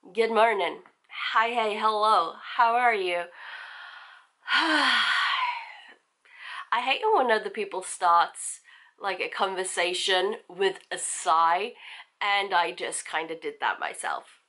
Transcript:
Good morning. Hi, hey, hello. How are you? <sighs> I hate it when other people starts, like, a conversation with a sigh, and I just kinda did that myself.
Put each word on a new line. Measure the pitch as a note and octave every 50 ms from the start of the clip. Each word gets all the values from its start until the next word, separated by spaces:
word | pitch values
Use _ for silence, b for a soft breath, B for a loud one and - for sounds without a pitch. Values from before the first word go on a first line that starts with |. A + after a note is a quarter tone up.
| _ G3 F3+
Good | G#3 A3+ A3+
morning. | A3+ G#3 A3 A#3 A3 G3 F3 D#3+ - - - - _ _ _ _ - - - -
Hi, | - A#3 A3+ A#3
hey, | A#3+ A#3+ A3+ G#3+ G3+ G#3+
hello. | A3 G#3+ A3 G#3 G#3 G#3+ G#3+ F#3 E3+ E3 - - - - - -
How | A#3+ A#3 A#3
are | A#3+ B3 A#3+ A3+
you? | G3+ F#3+ F3+ F3 F3
<sighs> | F3 E3+ - - - - - - - - - - - - - - - - - - _ _ _ _ _ B
I | B B D#4+ E4 D#4 D4 C#4 B3+ A#3+ B B B B B B B B B B B B B B B B B B B B B _ _ _ _ _ B B B B B B B B B -
hate | A#3 B3 B3+ C4+ -
it | - G#4+ A4
when | F#4 C4 -
other | A3 G#3+ G#3+ G3+
people | G3 A3+ G3+ G3 - F#3 F#3
starts, | - - - F#3+ F3 E3+ E3+ E3 - - - - - - - B B B B B B B B
like, | - G3+ F#3 F3+
a | G#3 -
conversation | - - G#3 F#3+ F#3+ F3+ F#3 F#3 - G3 F3 F3 F3+ F3+ - - F#3+ F#3 F3+ G3+ A3 - _ _
with | F3+ F3+ G3 F#3+ F#3 - - _
a | - F3+
sigh, | - - - - - F#3 D#3+ E3 E3 E3 E3+ F3+ G3+ A#3+ - B B B B B B B B _
and | - G3+ G3+ D4+ G3 G3+ F#3+
I | E3+ E3+ E3+
just | F3 - E3+ A#2+ E3+ - - -
kinda | - D#3 D#3+ D#3+ E3 D#3+
did | - D3+ D3 -
that | D3 A#2 F#2 -
myself. | D2+ D#2 - - - - D2 B1+ - - - _ _